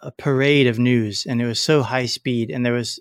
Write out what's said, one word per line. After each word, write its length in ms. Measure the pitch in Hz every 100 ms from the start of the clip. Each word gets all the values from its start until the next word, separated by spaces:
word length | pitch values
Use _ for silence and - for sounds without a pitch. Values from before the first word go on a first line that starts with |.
a 100 | 135
parade 540 | - 147 131 139 147 123
of 120 | 113
news, 480 | 123 120 110 98 -
and 140 | 120
it 60 | 120
was 140 | 113
so 220 | - 151
high 240 | 113 127 123
speed, 440 | - 131 120 113
and 140 | 147
there 80 | 123
was, 280 | 120 117 -